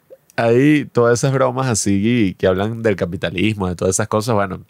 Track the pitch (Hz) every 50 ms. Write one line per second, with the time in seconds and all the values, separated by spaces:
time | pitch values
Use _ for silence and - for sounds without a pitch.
0 | _ _ - - _ _ _ - 117 117 120 127 139 151 151 143 123 - - 120
1 | 117 120 120 117 - 135 131 135 131 127 123 131 131 131 113 - - 101 98 98
2 | 101 113 123 120 104 92 87 - 98 95 92 95 101 110 117 113 113 110 98 -
3 | 95 85 85 80 87 85 90 92 98 110 107 101 95 90 87 - - 95 95 -
4 | 107 - 107 107 107 123 110 101 98 92 87 90 -